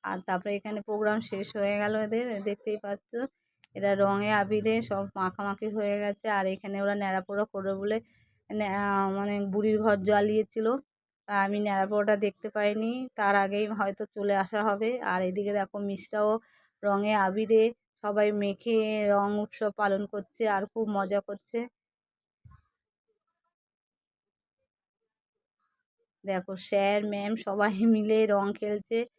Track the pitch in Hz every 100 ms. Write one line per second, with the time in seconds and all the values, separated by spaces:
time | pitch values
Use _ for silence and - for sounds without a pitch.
0 | 196 190 - 185 202 202 214 208 208 208
1 | 214 214 220 196 208 214 202 208 208 214
2 | 214 226 247 208 202 202 220 208 202 196
3 | _ 233 269 _ _ _ _ - 202 196
4 | 196 196 208 214 202 214 214 220 226 196
5 | 202 196 185 185 202 196 214 214 208 208
6 | 208 202 220 202 190 190 196 196 202 202
7 | 196 190 185 202 214 196 190 196 202 220
8 | 226 _ _ _ _ 208 208 196 202 196
9 | 196 196 202 202 196 196 214 214 214 202
10 | 190 208 208 214 214 226 220 269 - _
11 | _ _ - 202 196 208 208 196 190 208
12 | 208 208 208 - 214 214 208 214 226 254
13 | 262 - 202 202 196 202 214 208 196 196
14 | 214 208 202 196 185 214 214 202 220 247
15 | 202 185 185 185 202 202 196 208 202 196
16 | - 214 208 226 _ _ _ _ 202 196
17 | 208 214 190 196 220 226 226 233 _ _
18 | 208 208 208 208 202 196 233 226 214 214
19 | 208 202 202 208 214 - 214 196 202 196
20 | 202 208 190 _ 220 196 208 226 214 202
21 | 185 202 - 202 _ 233 240 _ _ _
22 | _ _ _ _ - - _ _ _ _
23 | _ _ _ _ _ _ _ _ _ _
24 | _ _ _ _ _ _ 523 _ _ _
25 | 453 _ _ _ _ _ _ _ _ _
26 | _ _ 196 190 185 190 - 202 196 208
27 | 208 202 202 220 214 196 208 196 226 220
28 | 208 220 214 202 196 208 208 208 - 226
29 | 240